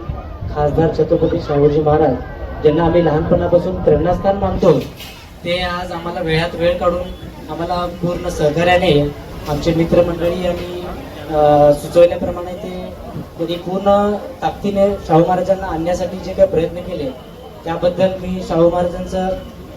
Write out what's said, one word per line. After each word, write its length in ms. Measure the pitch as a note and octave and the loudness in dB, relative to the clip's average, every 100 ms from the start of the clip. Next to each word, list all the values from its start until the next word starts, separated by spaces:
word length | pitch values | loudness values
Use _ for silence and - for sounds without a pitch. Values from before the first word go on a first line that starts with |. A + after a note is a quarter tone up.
| - - - - - | -8 -8 -10 -10 -6
खासदार 360 | D3 D3 C#3+ D#3+ D3+ | -2 0 2 2 2
छत्रपती 420 | D#3 D#3+ D#3+ E3+ | 0 2 2 0
शाहूजी 400 | - C#3+ D3 D3 | -2 2 4 4
महाराज, 340 | D3 D3+ D3+ B2 - - - - | 4 4 2 0 -6 -10 -10 0
ज्यांना 220 | D3+ D3+ | 2 4
आम्ही 200 | E3 F3 | 4 4
लहानपणापासून 760 | E3 D3 E3+ F3 F3 F3 F3+ F#3 | 4 2 2 0 4 2 2 0
प्रेरणास्थान 540 | - D3+ E3+ F3 G3 G3 | 2 4 2 2 0 0
मानतो, 440 | F#3+ F3+ F#3+ C3+ - - - - - - | -2 2 4 4 0 -10 -16 -16 -20 -10
ते 180 | E3+ F3 | -6 -4
आज 300 | F3+ F3 F3+ | -2 -4 -6
आम्हाला 280 | E3+ F3 F3 | -8 -8 -4
वेळात 340 | E3 D#3+ E3+ | 0 0 0
वेळ 240 | E3+ E3+ F3+ | 0 0 2
काढून 240 | F3+ F3 F3+ - - - - | 0 0 -4 -10 -14 -14 -10
आम्हाला 360 | D#3 E3+ F3+ F3 | -8 -4 -4 -4
पूर्ण 420 | - E3+ F3 F3 | -4 -4 -4 -6
सहकार्याने 840 | - D3+ D3+ F3 F3+ F3+ D3 C#3+ - - - - | 0 0 2 4 4 4 4 2 -4 -12 -12 -6
आमचे 260 | C#3+ E3 | -2 0
मित्रमंडळी 680 | D#3+ E3 F3 F3 D#3+ E3+ F3+ | 0 0 0 -2 -4 -4 -2
यांनी, 360 | F3+ F3 F3 F3 F3 F3 - D#3 D3+ | -4 -4 -8 -10 -10 -12 -14 -14 -4
अ, 400 | D#3 D3+ D3 D3 | 2 6 8 6
सुचवल्याप्रमाणे 760 | D3 - E3+ F3 F3+ F3+ F3 F3+ | 4 2 6 6 4 -4 -6 -8
ते 460 | F#3 F#3 F3+ F#3 - - D#3+ - - | -10 -10 -10 -12 -12 -12 -12 -12 -6
त्यांनी 180 | E3 F3 | -4 -4
पूर्ण 600 | F3 F#3+ G3+ G3+ G3+ G#3 - - | -4 0 4 4 4 -2 -6 -6
ताकदीने 540 | G3 - G3+ G3 G3 G3 - | -6 -4 -2 2 2 0 2
शाहू 180 | E3 | 4
महाराजांना 420 | E3+ F3+ F#3 F#3 F3 | 4 2 0 0 -2
आणण्यासाठी 500 | E3 E3 F3+ F3+ F#3 | -4 -2 -2 -4 -6
जे 140 | F#3 | -6
काही 160 | F#3+ F#3+ | 2 2
प्रयत्न 280 | D#3+ E3 F3 | 4 -2 -4
केले, 340 | F3+ F3 F3+ - - - - - | -8 -6 -8 -10 -16 -18 -18 -12
त्याबद्दल 440 | E3 E3 F3 F3+ F#3 | -8 -2 0 2 0
मी 340 | F#3 F3+ F#3 F3+ | 0 -6 -6 -2
शाहू 220 | E3+ E3+ | 4 4
महाराजांचं, 580 | F3 F3 F3+ F#3 F#3 F#3 F#3 - - - | 4 0 -4 -6 -2 -2 -4 -8 -16 -16